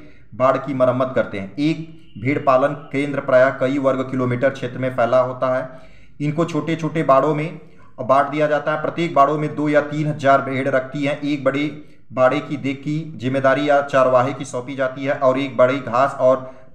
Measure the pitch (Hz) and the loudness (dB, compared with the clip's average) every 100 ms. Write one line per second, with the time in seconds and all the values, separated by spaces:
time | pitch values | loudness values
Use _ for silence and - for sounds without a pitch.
0 | - - - 104 131 131 - 131 127 127 | -16 -20 -12 0 2 2 -2 0 0 2
1 | 127 120 107 101 95 - 151 160 - - | 0 -2 -2 -4 -10 -2 -2 -2 -8 -16
2 | - - 120 147 - 160 - 147 - 139 | -18 -6 -2 0 2 4 2 -2 -6 -4
3 | 143 135 135 127 131 131 131 143 135 131 | -4 -4 2 4 4 2 -2 0 0 0
4 | 123 131 123 123 135 127 123 123 131 123 | -2 -2 -2 2 0 0 -8 -6 -4 0
5 | 117 127 127 127 131 127 127 - - - | 2 4 2 -2 -2 -2 -4 -12 -18 -20
6 | - - 147 151 160 151 143 160 156 165 | -18 -6 -4 -2 -2 -2 -4 -4 -4 -2
7 | 143 135 147 151 160 - - - - - | 4 4 4 -2 -4 -10 -18 -20 -18 -8
8 | 117 135 139 147 151 147 - 151 143 156 | 2 2 2 0 0 0 -2 -4 -4 -4
9 | 170 135 139 151 151 147 151 147 147 151 | 0 4 4 2 -2 -2 2 2 2 -2
10 | 151 - 135 139 131 131 139 135 - 151 | -2 0 4 4 2 -4 0 -2 -2 -4
11 | 139 147 143 147 131 135 151 147 - - | -4 -2 -4 -2 -2 -2 -4 -8 -18 -20
12 | - 113 127 147 147 143 135 135 147 156 | -8 2 2 2 -4 -6 -6 -6 -4 -4
13 | 165 107 123 135 131 131 147 143 139 139 | -6 -6 -4 0 2 2 2 2 4 2
14 | 127 127 131 147 135 127 123 135 131 127 | 4 4 2 -4 -8 -8 -8 -4 -4 -4
15 | 139 147 131 131 139 117 127 139 135 117 | -4 2 2 2 -2 2 2 2 -2 0
16 | 139 - 127 131 - - - | 0 2 2 2 0 -16 -12